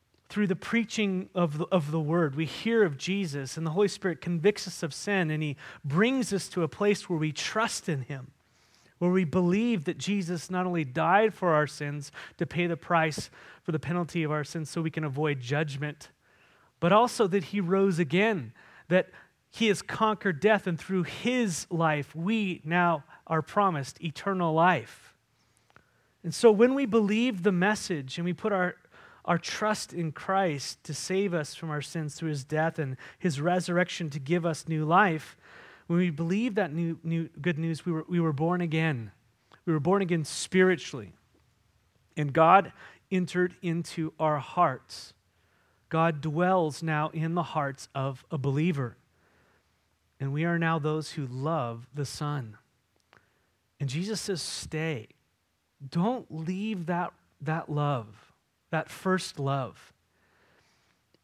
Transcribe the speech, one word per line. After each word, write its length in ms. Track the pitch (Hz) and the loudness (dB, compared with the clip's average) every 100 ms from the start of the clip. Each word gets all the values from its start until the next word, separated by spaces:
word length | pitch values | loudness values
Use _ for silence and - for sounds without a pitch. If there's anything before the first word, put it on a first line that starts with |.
| _ _ - | _ _ -8
through 200 | 208 208 | -2 0
the 80 | 180 | -2
preaching 720 | - 233 220 - 202 185 185 185 | -2 -2 0 -2 -2 -2 -2 0
of 220 | 170 151 | 0 0
the, 80 | 170 | 0
of 260 | 190 147 | 0 0
the 80 | 160 | -2
word. 340 | 147 170 156 | 0 2 2
We 100 | 135 | 0
hear 380 | 160 - 226 233 | -4 -4 2 4
of 160 | 190 135 | 4 2
Jesus, 580 | - 196 180 139 131 - | -4 -2 -4 -6 -8 -6
and 80 | |
the 60 | 160 | -4
Holy 160 | 160 202 | 0 0
Spirit 340 | - 190 160 | 0 -4 -4
convicts 460 | - 175 180 208 - | -4 0 2 2 -4
us 160 | - | -8
of 100 | 165 | -8
sin, 380 | - - 202 160 | -6 -2 0 0
and 100 | 156 | -2
he 160 | 151 139 - - | -4 -6 -12 -12
brings 480 | 143 151 226 269 233 | -2 2 2 2 0
us 160 | 196 - | -2 -4
to 160 | - | -2
a 40 | 160 | -4
place 400 | - 208 196 - | 0 0 0 -2
where 100 | 165 | -2
we 100 | 156 | -2
trust 580 | 139 - 220 226 - - | -4 -4 -2 -2 -2 -4
in 140 | 143 | -4
him, 300 | 123 139 127 _ _ _ _ _ _ - | -4 -10 -14 _ _ _ _ _ _ -2
where 140 | 175 | 2
we 100 | 185 | 2
believe 640 | 170 180 175 196 240 226 | 2 2 2 2 2 0
that 140 | 156 160 | -2 -4
Jesus 520 | 131 202 170 175 - | -2 -2 -2 -6 -4
not 160 | 185 185 | -4 -2
only 160 | 175 | -2
died 500 | 139 139 160 196 220 | -2 0 4 6 4
for 220 | - 180 | 2 2
our 140 | 156 147 | 4 2
sins 420 | - 147 147 143 - - - | -2 -8 -8 -10 -16 -14 -8
to 80 | 165 | -4
pay 200 | 165 175 | -2 -2
the 100 | 165 | -2
price 540 | - 170 160 147 - - - - | 2 2 2 -2 -8 -14 -20 -12
for 80 | - | -4
the 80 | 156 | -4
penalty 460 | 139 175 170 175 | -2 -2 -2 -2
of 80 | 156 | -2
our 100 | 151 | -2
sins 260 | 143 165 151 | -4 -8 -6
so 140 | 170 | -4
we 80 | 160 | -4
can 140 | 156 | -4
avoid 340 | 151 131 156 143 | -4 -2 -2 -2
judgment, 680 | 120 143 156 135 147 143 - _ _ _ _ _ _ _ | -2 -2 -2 -4 -8 -8 -16 _ _ _ _ _ _ _
but 120 | 170 | 6
also 360 | 208 240 - 202 | 6 6 4 2
that 160 | 196 | 2
he 160 | - 208 | -2 -2
rose 400 | 170 196 196 165 | 0 2 4 2
again, 520 | 156 170 220 202 113 - - - - | 2 2 2 0 -6 -14 -20 -16 2
that 220 | 180 175 - - _ _ | 2 2 -6 -20 _ _
he 160 | - 220 | 0 2
has 120 | 185 | 2
conquered 600 | - - 220 208 202 151 | -2 0 0 2 -2 2
death, 260 | 202 208 190 | 4 4 2
and 100 | 165 | -4
through 280 | - 190 | -2 0
his 640 | 170 - 233 254 220 156 - | 0 -2 0 2 2 -2 -4
life, 460 | 165 165 151 135 156 | 0 2 0 -4 -6
we 460 | 175 226 196 175 | -2 0 0 -4
now 400 | 147 175 175 160 - - - | 0 2 4 2 -4 -18 -4
are 140 | 160 | -2
promised 600 | 151 - 196 156 135 - | 0 2 2 2 -4 -8
eternal 500 | 170 - 202 185 175 | -10 -6 -4 0 2
life. 600 | 160 175 160 113 - - _ _ _ _ _ _ - _ _ _ _ | 6 6 4 -2 -14 -20 _ _ _ _ _ _ -20 _ _ _ _
And 120 | 170 | -10
so 160 | - 233 | 6 6
when 240 | 202 247 | 8 6
we 120 | 269 262 | 4 2
believe 580 | 226 202 214 247 196 | 2 2 2 0 0
the 80 | 190 | 0
message 640 | 180 190 214 - 160 131 - | 2 2 0 -2 -6 -6 -6
and 60 | |
we 80 | 175 | -6
put 200 | 175 220 | -4 -2
our, 220 | 196 180 - _ - - - | 0 0 -4 _ -20 -20 -8
our 140 | - 170 | -2 0
trust 540 | - - 214 208 - | -2 -2 -2 -2 -6
in 180 | 175 160 | -6 -6
Christ 720 | - - 190 190 143 - - | -6 -2 2 2 -2 -6 -12
to 100 | - | -12
save 400 | 147 - 190 202 | -10 -4 -2 0
us 220 | 170 147 | -2 -4
from 160 | - 165 | -8 -6
our 100 | 147 | -6
sins 360 | 135 170 151 - | -6 -6 -6 -6
through 140 | 160 | -6
his 120 | 147 | -6
death 380 | 131 151 160 160 | -4 0 0 -2
and 160 | 139 131 - - | -6 -8 -14 -4
his 200 | 185 135 | -2 0
resurrection 720 | 160 180 175 175 180 - 165 | 0 0 2 2 0 -2 -6
to 80 | 147 | -6
give 260 | 135 175 | -2 0
us 220 | 165 151 - | 0 -4 -4
new 180 | 160 | -2
life, 520 | 151 175 208 160 - - - - - - - | 4 6 6 2 -6 -20 -20 -20 -20 -14 0
when 140 | 170 | 2
we 100 | 180 | 2
believe 460 | 147 165 196 247 202 | 0 0 0 0 0
that 160 | 175 | -2
new, 260 | 156 170 165 | -2 -2 -4
new 240 | 165 165 165 - | -4 -2 -4 -4
good 200 | 156 151 | -4 -2
news, 260 | 165 156 180 | -2 -4 -4
we 60 | |
were, 120 | 160 156 | -4 -2
we 100 | 175 | 0
were 140 | 165 | 2
born 280 | 139 165 180 | 2 0 0
again. 520 | 175 160 160 131 107 - _ _ _ - - | 0 0 0 -2 -6 -14 _ _ _ -8 -2
We 60 | |
were 60 | 156 | 0
born 240 | 143 196 | 2 2
again 220 | 185 170 | 2 0
spiritually. 880 | 147 - - 185 185 180 - 135 104 - _ _ _ _ _ _ _ _ _ - | -2 -6 0 4 4 4 -4 -12 -12 -18 _ _ _ _ _ _ _ _ _ -4
And 160 | 147 | 0
God 400 | 135 160 190 170 - - - _ | 6 8 8 6 -4 -20 -20 _
entered 460 | 185 180 180 180 175 | -2 0 0 0 -2
into 500 | 175 165 165 - 156 - | -4 -4 -4 -6 -6 -2
our 200 | 156 151 | 0 0
hearts. 720 | - - 165 127 - - - _ _ _ _ _ _ _ - | -2 2 2 2 -10 -18 -20 _ _ _ _ _ _ _ -4
God 300 | 160 165 151 | 2 2 2
dwells 640 | 156 151 180 190 156 139 | -2 0 4 4 2 -2
now 280 | 160 151 156 | -2 -2 -2
in 260 | 160 160 175 | -2 -2 -2
the 80 | |
hearts 440 | 156 156 139 135 - | -2 -2 -4 -6 -10
of 300 | 139 135 131 - | -6 -6 -6 -8
a 60 | 139 | -4
believer. 580 | 139 139 170 143 120 - _ _ _ _ _ _ _ _ _ _ _ - | -2 0 0 0 -4 -10 _ _ _ _ _ _ _ _ _ _ _ -8
And 140 | 139 | -4
we 120 | 143 | -2
are 140 | 170 170 | 0 2
now 220 | 165 165 | 2 2
those 320 | 151 156 147 | 0 -2 -4
who 120 | - | -6
love 640 | 131 127 143 165 120 117 127 | -6 -4 -2 -2 -2 -6 -10
the 120 | 143 139 | -8 -8
Son. 520 | - 147 147 113 107 _ _ _ _ _ _ _ _ _ _ _ - | -6 -6 -4 -8 -14 _ _ _ _ _ _ _ _ _ _ _ -8
And 100 | 143 | -6
Jesus 320 | 143 196 214 | -4 -4 -4
says, 200 | - 180 | -4 -6
"Stay." 640 | - - - 156 160 135 - _ _ _ _ _ _ _ 139 | -6 -8 -6 -4 -4 -4 -8 _ _ _ _ _ _ _ -6
Don't 460 | 170 202 254 - | 0 0 0 -6
leave 520 | 160 160 185 214 208 165 | -8 -6 -4 -4 -4 -2
that, 260 | 175 175 - _ _ | -2 -4 -8 _ _
that 260 | 147 160 - | -4 -4 -2
love, 640 | 147 143 135 107 104 _ _ _ _ _ | -2 0 0 -4 -16 _ _ _ _ _
that 180 | 160 156 | -4 -4
first 500 | - 185 185 - - | -4 0 0 -2 -6
love. 540 | 135 139 123 - - _ _ _ _ _ _ _ _ _ _ _ _ _ | -2 -2 -4 -10 -20 _ _ _ _ _ _ _ _ _ _ _ _ _